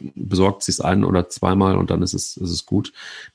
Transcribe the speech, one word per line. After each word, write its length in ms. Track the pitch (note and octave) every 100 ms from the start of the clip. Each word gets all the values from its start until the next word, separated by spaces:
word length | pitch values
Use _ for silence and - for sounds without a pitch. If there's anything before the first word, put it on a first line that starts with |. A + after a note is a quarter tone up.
| C#2
besorgt 480 | - F#2 F#2 F#2+ G2+
sich's 180 | - -
ein 240 | - G2
oder 240 | F#2+ F#2 F2
zweimal 460 | - F#2 F#2+ F#2+ F#2
und 140 | F2+
dann 140 | F2
ist 100 | F2
es, 240 | F#2 - -
ist 140 | F#2
es 160 | E2+ -
gut. 260 | G#2 - - - - -